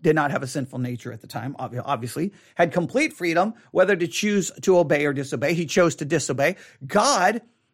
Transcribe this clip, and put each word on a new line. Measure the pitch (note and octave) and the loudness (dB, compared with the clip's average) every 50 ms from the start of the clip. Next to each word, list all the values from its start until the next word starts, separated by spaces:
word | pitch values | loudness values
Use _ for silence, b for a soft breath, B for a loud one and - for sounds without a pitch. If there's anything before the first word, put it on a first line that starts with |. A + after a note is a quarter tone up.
did | - E3 D#3 | 2 2 4
not | D#3 D3 C#3+ | 4 2 0
have | C#3+ C#3 | -2 -4
a | C#3 | -4
sinful | C3 - D3+ B2+ B2 - C3 | -6 -6 -6 -8 -6 -6 -6
nature | B2+ B2 B2 A2+ - B2 A2 | -6 -6 -6 -8 -10 -12 -14
at | A2 | -14
the | - | -14
time, | G#2 - A2 A2 C#3 C#3+ - | -14 -10 -10 -8 -8 -8 -10
obvi-, | B2+ A#2+ A#2+ B2 A#2+ | -10 -10 -10 -8 -6
obviously, | - C#3+ A#2 A#2 A#2+ - C#3 D#3+ G3+ b b b b b | -4 -4 -4 -6 -6 -6 -6 -6 -6 b b b b b
had | - F3 E3+ | 0 0 2
complete | - F3+ E3+ E3 - B3 D#4 D#4 - | 2 0 -2 0 0 0 0 -2 -2
freedom | - F3+ E3+ D#3+ E3 F#3 A3 A3 b b b | -4 -4 0 2 2 2 0 -2 b b b
whether | - - F#3+ F#3+ G3+ | 2 2 4 4 2
to | E3+ F3 | 0 0
choose | E3 - - - G#3 G#3 G3+ F3+ - - - - | -2 -2 -2 0 0 2 0 0 -2 -6 -2 2
to | - F#3 F3 | 4 4 6
obey | F3 C#3+ E3 C#3+ D3 | 4 4 2 2 2
or | D3 C#3 | 0 -2
disobey. | C3+ C3+ - D3+ B2 G#2+ D3 E3+ | -2 -4 -6 -4 -2 -2 0 0
He | E3 F3 | -2 -2
chose | C#3 - F#3 F3 E3 - | 0 2 2 2 2 2
to | - D#3+ | -2 -4
disobey. | C#3 E3+ D3 - - C#3 B2+ C#3 D#3+ G3 B B B B B - | -2 -2 -2 -2 -2 -2 0 0 0 0 B B B B B -8
God | C3 - G#3 G#3+ C4+ C#4+ G#3 F3 G3 A3 A#3 - _ _ _ _ _ | -2 0 2 4 4 4 4 4 2 2 0 -6 _ _ _ _ _